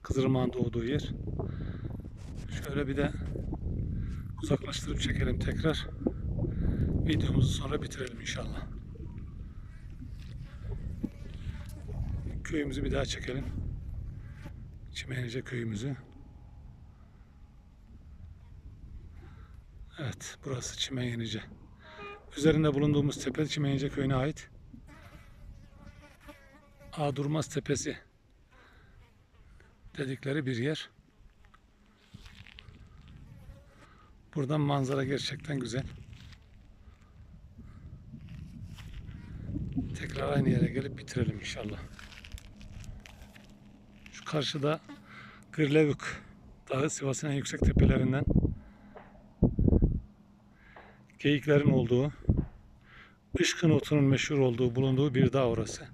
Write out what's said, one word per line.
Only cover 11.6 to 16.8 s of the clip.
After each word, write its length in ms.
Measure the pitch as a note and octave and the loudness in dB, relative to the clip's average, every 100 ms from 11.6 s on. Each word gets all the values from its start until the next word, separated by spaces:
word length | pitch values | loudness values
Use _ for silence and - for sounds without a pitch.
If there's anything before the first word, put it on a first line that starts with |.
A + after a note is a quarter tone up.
| - - - - - - - - | -10 -10 -8 -6 -4 -4 -4 -6
Köyümüzü 400 | - D#3 C#3+ C3 | -4 -2 -2 -2
bir 80 | C#3 | 0
daha 140 | C3+ C3+ | 0 0
çekelim. 400 | - - B2+ - - - - - - - - - - - - - - - | -4 -4 -4 -4 -4 -4 -6 -8 -8 -8 -10 -12 -12 -12 -12 -14 -14 -12
Çimenice 480 | - - B2+ A2+ B2 | -10 -6 -4 -4 -4
köyümüzü. 540 | - B2 A2+ G#2 C3+ B2+ - - - - - - - - | -4 -4 -2 -2 -4 -4 -10 -18 -18 -16 -18 -16 -16 -18